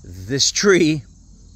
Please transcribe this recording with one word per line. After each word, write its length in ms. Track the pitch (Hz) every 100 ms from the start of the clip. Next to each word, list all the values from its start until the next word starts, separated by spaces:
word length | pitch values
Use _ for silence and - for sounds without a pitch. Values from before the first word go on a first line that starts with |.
this 480 | - 90 95 135 -
tree 520 | - 202 175 156 156 - - - - -